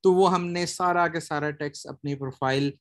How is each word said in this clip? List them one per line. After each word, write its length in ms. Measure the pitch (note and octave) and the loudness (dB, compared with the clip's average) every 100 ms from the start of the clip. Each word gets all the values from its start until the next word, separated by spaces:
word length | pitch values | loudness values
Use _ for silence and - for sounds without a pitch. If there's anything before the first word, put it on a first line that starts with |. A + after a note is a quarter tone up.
तो 100 | F#3+ | 4
वो 140 | F#3 F#3+ | 6 4
हमने 380 | F3+ F3 F3 F3 | 4 -2 -4 -4
सारा 420 | - F3+ F3 E3+ | -2 0 2 2
का 120 | D#3+ | -2
सारा 320 | D#3+ D3+ D3+ | -4 -4 -4
टेक्स्ट 360 | D3 D3 D3 C3 | -4 -8 -8 -14
अपनी 280 | C3 C#3+ C#3 | -10 -8 -6
प्रोफाइल 580 | C3+ - C3+ C3+ C#3+ C#3 | -8 -4 0 0 0 -4